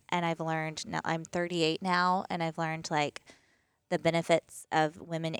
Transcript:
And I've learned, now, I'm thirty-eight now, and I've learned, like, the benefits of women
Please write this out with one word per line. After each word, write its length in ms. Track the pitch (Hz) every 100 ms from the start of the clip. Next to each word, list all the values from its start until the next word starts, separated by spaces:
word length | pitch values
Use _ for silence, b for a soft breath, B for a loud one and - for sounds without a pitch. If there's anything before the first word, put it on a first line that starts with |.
| -
And 160 | 175
I've 160 | 170 165
learned, 460 | 160 160 160 156 -
now, 140 | 165
I'm 200 | - 165
thirty-eight 580 | 165 180 175 175 160 160
now, 420 | 185 180 180 185 -
and 120 | 180
I've 140 | 165 160
learned, 300 | 165 160 160
like, 300 | 156 147 - - b b b b b -
the 80 | 175
benefits 680 | 165 165 165 165 - - -
of 280 | 160 156 170
women 360 | 170 165 160 160